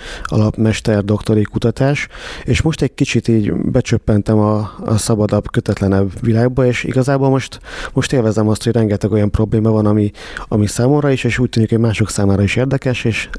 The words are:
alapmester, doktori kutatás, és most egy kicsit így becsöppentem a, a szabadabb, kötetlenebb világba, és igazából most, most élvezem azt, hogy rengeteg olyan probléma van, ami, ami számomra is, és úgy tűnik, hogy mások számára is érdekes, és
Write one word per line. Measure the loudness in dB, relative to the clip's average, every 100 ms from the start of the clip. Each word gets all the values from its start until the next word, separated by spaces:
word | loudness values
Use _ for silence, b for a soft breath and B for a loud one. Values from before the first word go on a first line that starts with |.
| B B
alapmester, | -2 0 2 2 0 0 0 0
doktori | 0 -2 0 0
kutatás, | 0 -2 -2 0 0 0 -6 B B B
és | -2 0
most | 0 0
egy | -2
kicsit | 0 0 0 2
így | 2 0
becsöppentem | -2 0 -2 0 -2 2 0 2 2
a, | 2 0 -4 -8
a | -2 -2
szabadabb, | 0 0 2 0 0
kötetlenebb | -2 -2 0 2 2 0 -2
világba, | 0 2 2 2 0
és | 0
igazából | -2 0 0 0 2
most, | 0 -2 -12 B B B
most | -4 0
élvezem | 0 2 2 0
azt, | 0
hogy | 0
rengeteg | 0 2 0 0
olyan | 0 2
probléma | 0 0 2 2
van, | 2 2
ami, | 2 0 B B B -4
ami | 0 0
számomra | 2 2 2 2
is, | 0
és | 0 0
úgy | 0
tűnik, | 2 2
hogy | 2
mások | 2 0 -2
számára | 0 2 2
is | 2 0
érdekes, | -2 -2 -2 -2
és | -2 -4 -6